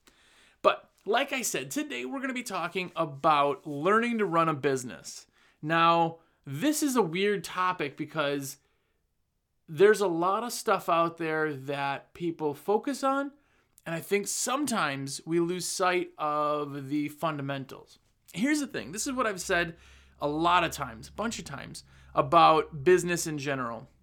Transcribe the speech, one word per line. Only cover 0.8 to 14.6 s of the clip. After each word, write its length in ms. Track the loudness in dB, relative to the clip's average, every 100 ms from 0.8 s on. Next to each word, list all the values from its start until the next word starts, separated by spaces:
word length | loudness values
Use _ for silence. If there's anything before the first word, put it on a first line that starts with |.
| -6 _ -2
like 280 | 0 0
I 80 | -4
said, 300 | -4 -4 -6
today 340 | -6 -6 -6 -8
we're 140 | -6
gonna 140 | -6
be 100 | -6
talking 480 | -6 -6 -6 -6 -6 -4
about 680 | -6 0 2 4 4 0 -6
learning 520 | -2 2 4 4 0
to 80 | 2
run 240 | 2 2
a 40 |
business. 720 | 2 0 0 -2 -12 -14 -18 -20 _ _ _
Now, 560 | 0 4 6 6 4 -2 _ _ -12
this 380 | -2 0 2
is 120 | 0 2
a 60 |
weird 420 | 2 2 0 0
topic 540 | -4 -2 -2 0 -4 -6
because 600 | -8 -2 -2 -2 -6 -12 _ _ _ _ _ _ _ _ _ _ -8
there's 340 | 4 6 6
a 60 | 2
lot 360 | 2 0 0
of 80 | -2
stuff 380 | -6 0 0 2
out 280 | 2 2 0
there 360 | -4 0 -2
that 600 | -4 -6 -4 -4 -6 -10
people 400 | -8 -6 -4 -4
focus 500 | -4 -2 0 0 -2
on, 280 | -2 -2 -4 -10 _ _ _ _ -8
and 100 | -8
I 40 |
think 280 | -2 -2 -2
sometimes 920 | -4 -2 -2